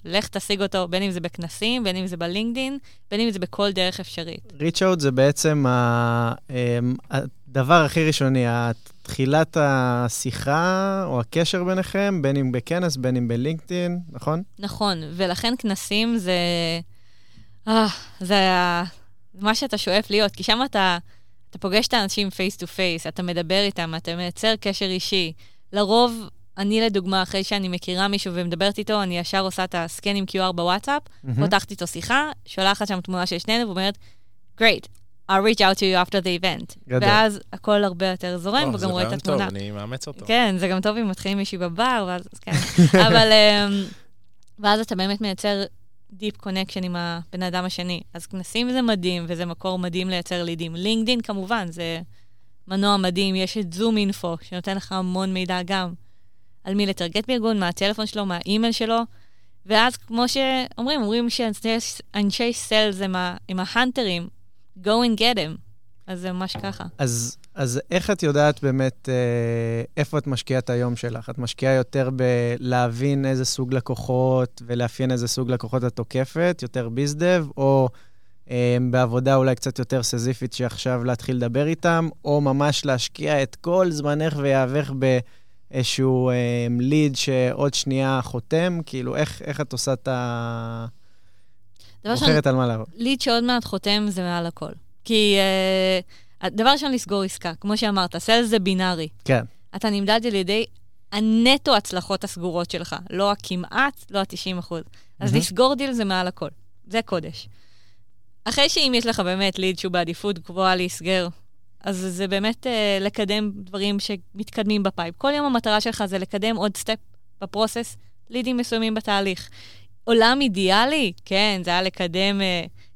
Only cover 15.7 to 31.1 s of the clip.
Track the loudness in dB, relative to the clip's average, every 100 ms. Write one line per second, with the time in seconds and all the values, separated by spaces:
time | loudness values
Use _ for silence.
15.7 | -4 -2 0 2 0 0 0 2 0 0
16.7 | -2 -6 -16 -20 -20 -20 -20 -18 -12 0
17.7 | 2 2 0 -12 -10 2 4 6 4 4
18.7 | 0 -4 -8 -20 -20 -20 -4 0 0 0
19.7 | -2 2 0 2 2 2 0 0 2 2
20.7 | 2 2 2 -4 -18 -20 -20 -18 -8 0
21.7 | 2 2 0 0 -2 -4 -2 -4 -4 -8
22.7 | -2 -2 -2 -6 -4 -2 -2 0 2 2
23.7 | 0 -4 -4 -6 -6 -6 -2 0 0 -2
24.7 | -2 -2 -2 0 0 0 -6 -16 -20 -6
25.7 | 0 4 6 4 0 -12 -16 -16 -4 0
26.7 | 2 2 0 0 0 0 -2 -2 -2 -2
27.7 | -4 -4 0 0 0 -2 -4 -4 0 0
28.7 | 0 -2 0 0 -2 -2 -2 -2 -2 -4
29.7 | -4 -6 -6 -2 -2 -2 -2 0 0 0
30.7 | 0 0 -2 -4